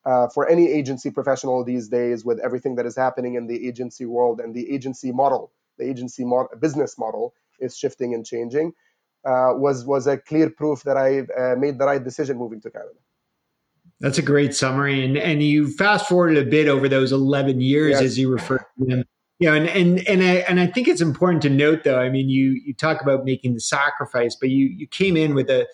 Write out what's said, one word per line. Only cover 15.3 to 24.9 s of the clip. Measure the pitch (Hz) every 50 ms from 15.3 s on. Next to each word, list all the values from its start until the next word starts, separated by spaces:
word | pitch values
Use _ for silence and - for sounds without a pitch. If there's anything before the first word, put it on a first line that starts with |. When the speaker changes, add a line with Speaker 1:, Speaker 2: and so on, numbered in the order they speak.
| 156 147 147
Speaker 2:
you | 147 147 151 147 135
fast | 127 - 196 208 208 185 - -
forwarded | 180 180 175 165 156 147 131
a | 120
bit | 151 156 151 147
over | 139 135 135 135
those | 135 135 131 120
eleven | 135 135 135 135 143 139 139 139 131 127
years, | 127 131 139 147 156 151
Speaker 1:
Yes. | 139 139
Speaker 2:
as | 135 131 110 127
you | 131 131
referred | 127 113 - - 131 127 - - _ -
to | 131
them. | 127 123 127 123 - _ _ _ _ _ -
You | 175 160
know, | 151
and, | 156 156 170
and, | 175 196 180 175 180 185 - -
and | - 185 185
I, | 180 180 180 - 185
and | 180 180
I | 180 175
think | - 254 247 320
it's | 339 -
important | 170 160 135 - 180 185 175 151 -
to | 143
note, | 135 139 147 151 160 156 -
though, | 143 131 127
I | 127 131
mean, | 135 135 135 135
you, | 131 135 135 135 131 123 -
you | 143 123
talk | - - 160 156 -
about | 139 139 135 135 131
making | 131 131 127 - 123 120
the | 113
sacrifice, | - - 151 139 139 147 - - 139 - - 123 120 117 -
but | - 135 131
you, | 131 135 135 135
you | 185 - 151
came | -